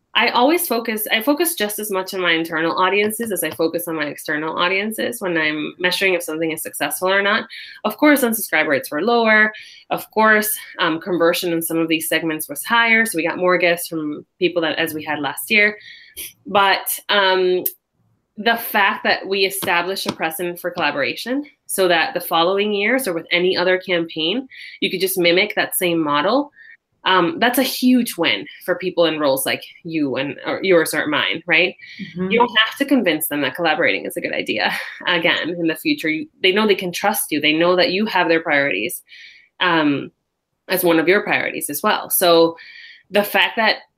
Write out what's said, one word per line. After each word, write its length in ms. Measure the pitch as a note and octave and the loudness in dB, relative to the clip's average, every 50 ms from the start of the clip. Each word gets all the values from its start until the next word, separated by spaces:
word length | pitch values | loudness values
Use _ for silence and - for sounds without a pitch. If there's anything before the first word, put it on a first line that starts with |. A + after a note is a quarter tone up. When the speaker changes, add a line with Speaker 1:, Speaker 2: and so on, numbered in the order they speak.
| _ _ - | _ _ -2
Speaker 1:
I 140 | - A#3 A3+ | 0 0 2
always 380 | - A#3+ B3 C#4+ E4 F4+ - - | 2 4 4 4 4 2 0 -2
focus, 380 | A#3 A3+ A#3 A#3 A3 G#3+ - - | -2 -4 -2 -4 -6 -6 -4 -2
I 100 | G#3 A3 | -2 0
focus 320 | A3 C#4 D4 C#4+ F4 E4+ - | 2 0 0 0 0 -2 -2
just 240 | - G#3 G#3 G#3 - | -2 -4 -4 -4 -4
as 140 | G#3 G#3 | -6 -4
much 220 | G3 F#3+ F#3 F#3 G3+ | -2 -4 -4 -4 -4
on 80 | F#3+ | -2
my 100 | F3+ E3+ | 0 0
internal 460 | E3 D#3+ E3 E3 E3 D#3 E3 E3 - F#3 | 0 0 0 -2 -2 -2 0 0 0 2
audiences 540 | F#3 F#3+ G3 G3+ G#3 G#3+ G#3+ - A#3 A3 | 2 2 2 2 0 0 -2 -4 -6 -4
as 120 | F#3+ F3 D#3+ | -4 -4 -4
I 80 | D#3 | -4
focus 360 | - - E3 E3 E3 E3+ E3 F3 | -2 -2 -2 -2 -2 -4 -6 -4
on 80 | D#3+ | -4
my 100 | D#3 D3 | -4 -4
external 520 | C#3+ D3 - - - D#3 D3+ D#3 D#3+ - - | -6 -6 -8 -6 -6 -4 -4 -4 -4 -2 -2
audiences 640 | F3 F3+ F#3+ F#3+ G#3 A3 G#3+ - - E3 - - | -2 0 0 -2 -2 -4 -4 -4 -4 -4 -4 -4
when 160 | G#3 F3+ E3+ D#3+ | -4 -2 -2 0
I'm 380 | D#3 D3+ D3+ D3+ D3+ D#3+ - - | 0 -2 -2 -4 -6 -8 -6 -4
measuring 380 | F3+ F3+ F3 - G3 F#3+ F#3 | -2 -2 -2 0 0 0 0
if 80 | E3+ E3+ | 0 -2
something 280 | - D#3 D#3+ E3 D#3+ | -4 -6 -4 -4 -4
is 120 | D#3 D#3+ - | -4 -6 -8
successful 460 | E3 - - C#3+ D3 - - F#3 F#3 | -10 -8 -6 -6 -6 -4 -4 -2 0
or 120 | G3 G3 | 0 2
not. 260 | G3 G3+ G#3+ A#3 A3 - - - - - - - - | 2 2 0 0 -2 -6 -12 -18 -18 -18 -10 -6 -6
Of 140 | G#3+ - - | -6 -2 2
course, 240 | D4 D4+ D4 C4+ | 4 4 4 4
unsubscribe 460 | C4 A#3 A3 - - - E3 D#3 D#3 D#3 | 4 2 0 -2 -4 -2 0 0 0 2
rates 220 | C#3+ C3 - - | 0 0 -2 -4
were 140 | D3+ D3 F3+ | -4 -2 0
lower. 500 | A#3 A#3+ A#3 A3+ A3 G#3+ G#3+ G#3+ G#3+ - - - - - - - - | 2 2 4 4 4 4 4 4 2 0 -4 -14 -20 -20 -20 -10 -6
Of 180 | - - - - | -6 -6 -6 -4
course, 460 | - G#3+ A3 A3 G#3+ G#3+ G#3+ - - - - - - - | 0 2 4 6 6 4 2 0 -4 -8 -10 -12 -6 -2
um, 200 | F3 E3+ D#3+ E3 | -2 0 0 -2
conversion 540 | - - F3+ E3 E3+ E3+ F3+ - F#3+ F3 E3 | -2 -2 0 2 4 2 2 2 0 -2 -2
in 80 | E3 | -2
some 160 | E3 - E3 E3 | -2 -2 -2 -2
of 120 | E3 D#3+ | 0 0
these 200 | D#3+ D#3 D#3 - | 0 0 0 0
segments 400 | D#3+ D#3+ E3 D#3+ D#3 D#3 - - | -2 0 0 -2 -4 -4 -6 -10
was 140 | D3 - - | -10 -10 -4
higher. 420 | - A#3 A#3 A#3 A3+ A3+ A3+ A3+ | 0 2 2 4 4 4 4 2
So 120 | A3 - E3 | 2 0 -2
we 100 | D#3 F3 | -2 -2
got 100 | - - | -2 0
more 200 | F3+ F3+ F3+ E3+ | 2 2 4 4
guests 300 | F3+ E3+ F3 E3+ - - | 4 2 2 0 -2 -6
from 380 | E3+ D#3+ D#3 D3+ D3 - - _ _ - | -6 -6 -4 -4 -6 -8 -10 _ _ -2
people 220 | F#3 E3+ E3+ F3 D#3+ | -2 0 0 0 0
that, 160 | D#3 - - | 0 0 -2
as 140 | E3 D#3 D3 | -2 -4 -4
we 100 | D#3 D3+ | -6 -6
had 160 | D#3 D3+ D3+ | -4 -4 -4
last 320 | D3 C#3 D3 - - - | -4 -6 -6 -8 -4 0
year. 260 | A3 G#3+ G#3 G#3 G#3 - - - - - - - - - - - - _ - | 2 4 4 2 0 -4 -12 -20 -20 -20 -20 -20 -16 -16 -16 -16 -16 _ -8
But, 420 | - F#3+ G3+ G3 F#3+ F#3 - - - - - - - | 0 2 4 4 4 4 2 0 -4 -8 -6 -4 0
um, 540 | G#3 G3+ F#3+ F#3+ F#3 F#3 F#3 F3+ F3+ F3+ - - - - _ _ _ _ _ _ _ _ _ _ _ | 2 2 4 4 4 4 4 2 2 0 -2 -4 -6 -10 _ _ _ _ _ _ _ _ _ _ _
the 220 | G#3+ G3+ A#3 A3+ A3+ | -2 0 2 2 0
fact 460 | - - - G#3+ G3 G3+ A3 - - | 0 -2 0 2 2 2 2 0 0
that 240 | G#3+ G3 - - F#3 | -2 -2 -2 -2 -4
we 180 | G3 G3+ F#3+ | -2 0 0
established 640 | F#3 F#3+ - - G3 F3 F3 F3 F#3 G3 F#3+ - - | 0 -2 -2 -2 0 0 0 0 -2 -4 -6 -4 -6
a 60 | E3+ | -4
precedent 460 | - F3+ E3 E3 - F3+ F3 F3 - | -4 -4 -4 -4 -4 -6 -6 -6 -6
for 120 | - F3 | -8 -6
collaboration 720 | F3 F3+ D#3+ D3 - C#3+ C3 A#2+ - - - A3+ C4 C#4+ D4 - _ _ _ | -4 -2 -2 -2 0 -2 -2 -4 -4 -6 -6 -6 -4 -4 -6 -8 _ _ _
so 240 | - - - F#3+ F3 | -6 -2 0 2 2
that 240 | E3+ E3 D#3 - - | 4 2 2 0 -2
the 80 | F3+ | -6
following 520 | - - F3 E3 E3 F3+ G3 G3 G#3 G#3 G#3 | -4 -2 0 2 2 2 2 0 0 0 0
years 320 | G3 G3+ A3 B3+ C4+ C4 | 0 0 0 0 0 0
or 80 | F#3+ E3+ | -2 -4
with 140 | E3 - - | -6 -4 -2
any 240 | F3 F3 F3+ F#3 - | -2 0 2 2 2
other 220 | - F3+ F#3 F#3 F3+ | 2 2 2 2 0
campaign, 680 | - G3 F3+ E3+ E3+ E3 - D#3+ D#3 E3 G3+ C4 C4 - - - - - - - | 0 -2 -2 -2 -2 -4 -6 -4 -4 -2 -2 -4 -6 -10 -14 -20 -20 -20 -8 -4
you 100 | G3 F#3 | -4 -4
could 120 | F#3+ E3+ | -2 -2
just 160 | F#3+ F#3 - F#3 | -2 -2 0 2
mimic 360 | E3+ E3+ E3+ F#3 G#3 G#3 - | 2 4 4 4 2 0 0
that 200 | F#3 D#3 - - | -4 -4 -4 -2
same 260 | - F#3 F3 E3+ E3 | -2 0 0 2 0
model. 480 | D#3+ D3 C#3+ D3 D3 G3 A#3 C#4 C#4+ - _ - - - - - _ _ _ _ - | 0 0 2 2 2 2 2 0 0 -4 _ -20 -20 -20 -20 -20 _ _ _ _ 0
Um, 340 | F3 F#3 F#3 E3+ E3 E3 - | 2 4 4 4 2 2 2
that's 200 | A3 B3 B3 C#4 | 2 2 2 2
a 40 | B3+ | 0
huge 540 | - - - B3 B3+ B3+ B3 A3 - - E3+ | 0 0 0 4 4 6 4 4 0 -2 0
win 280 | D#3+ C3+ G#2+ G2 - - - - - | 0 0 0 0 -4 -8 -16 -8 -4
for 100 | F#3 F3 | -4 -4
people 300 | F3 F#3 F#3 E3+ E3+ E3+ | -2 -4 -2 0 2 2
in 140 | D#3+ D#3 D3+ | 2 2 2
roles 260 | D3+ C#3 C3 C3+ - | 0 0 0 0 0
like 180 | C3 A#2+ C3 - - - - - | -2 -4 -4 -6 -12 -20 -16 -10
you 320 | E3+ D#3+ D#3+ D3 C3+ A#2+ | -6 -4 -2 -2 -2 -2
and, 240 | B2+ C#3 D3 - - - | -2 -4 -6 -8 -8 -6
or 160 | - C3+ - - | -6 -6 -2 2
yours 300 | F#3+ F3+ E3 D#3 D3+ - | 4 4 4 4 2 0
or 120 | D3+ - D3+ | -2 -2 0
mine, 360 | D3 C3 G#2 F#2 G2 E3+ - F3+ | 0 0 0 0 -2 -4 -2 0
right? 280 | D#3+ D#3+ F3+ F#3 - - - - - - | 2 2 2 2 -2 -6 -16 -18 -14 -14
Speaker 2:
Mm-hmm. 300 | G3 D#3+ D#3+ F3 F#3 F#3+ | -14 -12 -8 -6 -2 0
Speaker 1:
You 80 | G#3+ A#3 | 2 2
don't 180 | A#3+ A#3+ - A3 A3 | 2 2 2 2 0
have 120 | - - - | 0 0 -4
to 80 | C#4 | 0
convince 420 | C#4 D4 B3+ G3 F3 D#3 D#3 - - | 2 2 2 4 2 0 0 -2 -4
them 140 | D3 D3 | -2 -2
that 140 | C#3 B2+ - | -2 -2 -2
collaborating 500 | - E3+ D#3+ D3+ D3 D3+ A#2 F#2+ E2+ D2+ | 0 0 0 2 2 2 2 0 0 -4
is 100 | - - | -6 -8
a 60 | - | -6
good 120 | - - - | -6 -4 -4
idea 380 | - - - - - - F3+ - - - - | -4 -4 -4 -2 -2 -2 -2 -2 -4 -8 -10
<laughs> 160 | - - - - | -14 -8 -2 0
again 420 | F3 E3+ E3+ E3+ C#3+ F2+ - D3+ | 0 2 2 2 2 2 0 -4
in 180 | F3 F3 E3+ D#3+ | -4 -2 -2 -2
the 80 | D#3+ | -2
future. 340 | - - D#3+ D3 D3 - D#3+ | -2 0 -2 -2 0 -2 -2
You, 180 | D#3 D#3 D3+ - _ _ | -4 -4 -6 -10 _ _
they 100 | - F#3 | 0 2
know 140 | F#3 G#3 A3 | 2 2 2
they 100 | G#3+ F#3+ | 2 2
can 160 | - F#3+ F3+ | 0 -2 -6
trust 400 | E3+ - - G3+ A3 - - - | -4 -2 -2 -2 0 -2 -2 -4
you. 100 | D#3 D3 | -2 0
They 120 | D3 D3+ D3+ | 0 2 2
know 220 | D#3+ E3+ F3 F#3 | 2 4 4 4
that 160 | F3+ E3 - | 4 2 2
you 140 | F3+ G3 A3 | 0 0 -2
have 240 | G#3 - G#3 F3 E3 | 0 0 0 2 2
their 120 | E3 D#3+ | 2 0
priorities, 600 | E3 E3+ D3 C#3+ C#3 C#3+ F#2 F#2 G#2+ - - - - _ - - - - - - _ _ _ - | 0 0 0 0 2 0 -2 -4 -4 -6 -8 -10 -14 _ -20 -20 -20 -20 -20 -20 _ _ _ -2
um, 520 | F3+ F3+ E3 D#3+ D#3 D3 C#3+ C3 B2 - - _ _ _ _ _ _ _ _ _ _ - | 0 2 2 2 2 2 0 0 -4 -8 -14 _ _ _ _ _ _ _ _ _ _ -4
as 140 | F#3+ F3+ F3 | -2 0 2
one 160 | E3+ E3 D#3+ | 2 4 4
of 80 | D3+ E3+ | 4 4
your 160 | F#3+ G#3 G3+ | 2 2 2
priorities 460 | F3+ D3 B2+ - - - - - - | 0 -2 -2 -2 -2 -6 -6 -8 -8
as 140 | C#3+ - - | -6 -4 -2
well. 260 | G#3+ G3 - - - | 0 0 -2 -2 -4
So 480 | - - F#3+ F3 E3+ E3 E3 E3 - - - - - - - - - - _ _ | -2 2 4 6 6 6 6 4 2 -2 -14 -20 -20 -20 -20 -20 -20 -20 _ _
the 140 | F#3 G3+ G3+ | 0 0 0
fact 320 | - - G3 F3+ F#3+ - A#3+ | 2 2 2 2 2 2 0
that, 220 | A3 G#3 - - - _ _ | 0 0 0 -2 -4 _ _